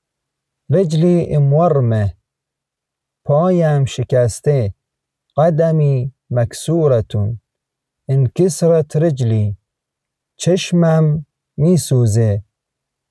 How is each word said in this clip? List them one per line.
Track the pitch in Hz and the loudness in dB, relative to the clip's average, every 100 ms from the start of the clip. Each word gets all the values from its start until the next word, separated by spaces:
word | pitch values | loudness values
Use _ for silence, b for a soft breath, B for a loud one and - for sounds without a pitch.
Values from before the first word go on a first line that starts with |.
| _ _ _ _ _ _ - | _ _ _ _ _ _ -4
رجلی | 160 180 156 175 175 - 147 | -2 0 0 2 2 0 0
مورمه. | 139 147 175 143 120 110 101 - _ _ _ _ _ _ _ _ _ _ | 2 2 2 2 0 0 -2 -6 _ _ _ _ _ _ _ _ _ _
پایم | - 147 185 180 156 147 | -2 0 0 0 0 0
شکسته. | 135 - 123 127 123 - 151 143 101 - _ _ _ _ _ - | -2 -4 -2 0 0 -2 -2 -2 -2 -8 _ _ _ _ _ 0
قدمی | 165 156 165 160 143 135 127 - - | 0 2 0 2 0 0 -4 -10 -6
مکسورتون. | 123 117 - - 165 151 120 - 107 101 113 _ _ _ _ _ _ - | -4 -4 -6 -4 0 2 0 -2 -4 -4 -6 _ _ _ _ _ _ -4
انکسرت | 135 127 - 185 - 170 165 151 151 | 0 0 0 -2 0 2 2 0 -2
رجلی. | 170 131 117 110 104 98 _ _ _ _ _ _ _ - | -2 0 -2 0 -2 -6 _ _ _ _ _ _ _ -6
چشمم | 165 185 - 175 165 160 156 151 - _ _ - | -2 -2 0 0 2 2 0 -2 -6 _ _ -2
میسوزه. | 170 175 - 127 117 104 110 101 - _ _ _ _ _ _ | 0 0 2 0 2 2 0 -2 -6 _ _ _ _ _ _